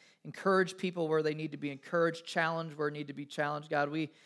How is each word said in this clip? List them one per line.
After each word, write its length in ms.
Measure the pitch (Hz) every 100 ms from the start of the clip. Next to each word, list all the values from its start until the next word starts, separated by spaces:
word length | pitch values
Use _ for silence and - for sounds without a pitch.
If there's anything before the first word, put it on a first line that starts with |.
| _ _
Encourage 520 | 156 - 196 190 185 -
people 300 | 185 175 156
where 160 | 156
they 120 | 156
need 180 | 151 156
to 60 | 147
be 120 | 143
encouraged, 540 | 139 - 175 170 165
challenge 480 | - 175 165 165 165
where 160 | 147 147
need 180 | 147 147
to 60 |
be 120 | 135 143
challenged. 420 | - 147 147 151
God, 220 | 147 147
we 200 | 156 151 -